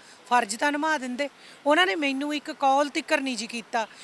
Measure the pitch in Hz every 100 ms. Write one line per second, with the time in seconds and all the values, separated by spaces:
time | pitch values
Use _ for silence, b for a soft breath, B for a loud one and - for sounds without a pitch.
0 | B B - 247 214 226 294 294 311 302
1 | 254 247 285 - B B 285 311 370 359
2 | 277 269 294 302 - 262 269 269 294 320
3 | - 302 269 220 226 233 - 233 214 B